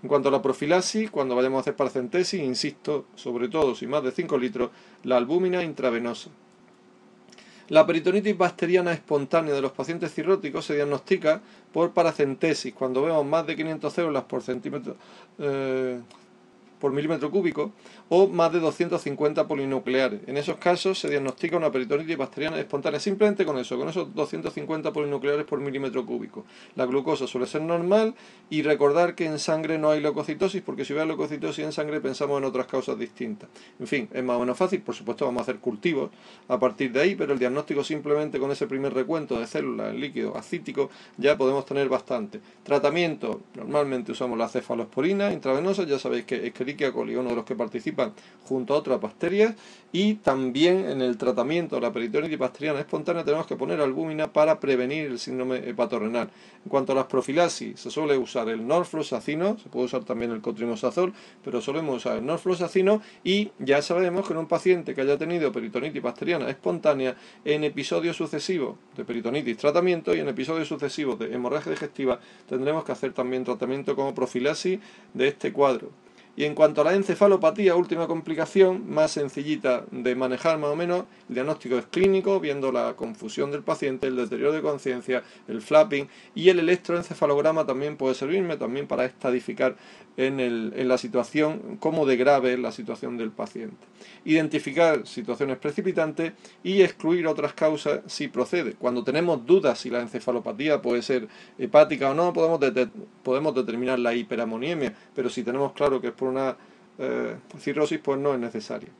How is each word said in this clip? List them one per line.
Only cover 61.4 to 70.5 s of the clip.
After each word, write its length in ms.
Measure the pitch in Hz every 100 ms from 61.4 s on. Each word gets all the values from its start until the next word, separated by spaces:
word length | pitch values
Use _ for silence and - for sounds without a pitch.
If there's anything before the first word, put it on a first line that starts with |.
pero 180 | - 120
solemos 360 | 110 143 160 123
usar 200 | 123 110
el 80 | 120
norfloxacino, 760 | 170 - 180 175 196 190 214 214 -
y 280 | 180 196 208 -
ya 220 | 135 139
sabemos 460 | 143 175 185 175 196
que 60 |
en 60 | 160
un 80 | 156
paciente 460 | 165 185 180 143
que 80 | 131
haya 160 | 135 143
tenido 340 | 156 175 147
peritonitis 500 | 117 113 120 139 131
bacteriana 480 | 123 - - 170 123
espontánea, 680 | 139 - 175 156 139 131 - - - -
en 180 | 151
episodios 540 | 151 135 135 170 170 170
sucesivos 580 | 160 202 208 185 123 104 _ -
de 80 | 120
peritonitis 520 | 117 113 139 123 110
tratamiento 580 | 147 156 180 175 160 175
y 40 |
en 80 | 147
episodios 400 | 120 131